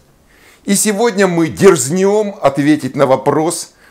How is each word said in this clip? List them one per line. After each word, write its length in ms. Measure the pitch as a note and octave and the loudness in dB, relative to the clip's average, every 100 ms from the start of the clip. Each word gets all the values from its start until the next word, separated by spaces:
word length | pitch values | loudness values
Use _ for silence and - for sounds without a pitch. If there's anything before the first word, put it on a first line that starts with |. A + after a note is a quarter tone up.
| _ _ _ _ _ _ | _ _ _ _ _ _
И 100 | - | -4
сегодня 540 | G3+ G#3 G3+ A#3+ F#3+ G3 | -2 -2 0 0 2 0
мы 220 | E3+ D#3+ | 0 -2
дерзнем 880 | G2 F3+ E3+ B2+ F3+ G3 G#3 G#3 G3 | 2 4 4 0 -2 0 0 -2 -2
ответить 540 | C#3 C#3 C#3+ D3+ B2+ C3 | -2 0 0 0 -2 -2
на 100 | C#3 | 0
вопрос, 680 | C3 C3 C#3+ D#3+ E3+ - _ _ | 0 0 0 0 -4 -10 _ _